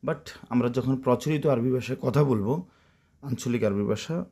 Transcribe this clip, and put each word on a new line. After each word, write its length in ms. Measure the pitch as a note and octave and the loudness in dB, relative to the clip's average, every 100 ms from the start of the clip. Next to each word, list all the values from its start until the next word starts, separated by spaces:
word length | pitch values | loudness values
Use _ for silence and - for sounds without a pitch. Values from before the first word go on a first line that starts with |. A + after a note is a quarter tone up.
but 260 | C#3+ D3+ - - - | -4 -6 -8 -20 -2
আমরা 180 | A#2+ A#2+ | 0 2
যখন 280 | B2 A#2+ C3 | 0 0 0
প্রচলিত 500 | C3 B2 D3+ D3+ D3+ | 2 2 2 0 2
আরবি 260 | B2+ B2 | 2 2
ভাষায় 260 | B2+ A#2 C3 | -2 -2 -4
কথা 240 | B2+ C#3 | 0 2
বলবো, 420 | D3 A2+ G2+ D3+ F3+ _ _ _ _ _ | 4 2 2 -2 -4 _ _ _ _ _
আঞ্চলিক 420 | C#3 A#2+ B2+ A#2+ | -8 -4 -2 0
আরবি 200 | G#2+ G2 | 2 0
ভাষা 400 | G2+ G#2 - E3 F3+ | 0 -2 -4 -6 -6